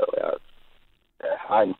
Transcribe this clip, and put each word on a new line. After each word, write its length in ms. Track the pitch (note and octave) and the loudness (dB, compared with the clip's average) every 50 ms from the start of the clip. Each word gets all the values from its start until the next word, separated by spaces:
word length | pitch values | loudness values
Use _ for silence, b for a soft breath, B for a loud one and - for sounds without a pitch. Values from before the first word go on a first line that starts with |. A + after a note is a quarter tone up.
| - | 2
og 60 | - - | 0 0
jeg, 140 | - - - - - - - - - - - - - _ _ _ _ _ _ _ - - | -2 -2 -2 -4 -6 -8 -12 -20 -20 -20 -20 -20 -20 _ _ _ _ _ _ _ -8 -6
jeg 140 | - - - | -6 -6 -6
har 220 | - - G#2 A2 | -2 2 4 4
en 140 | G#2 F#2 F#2 | 4 4 0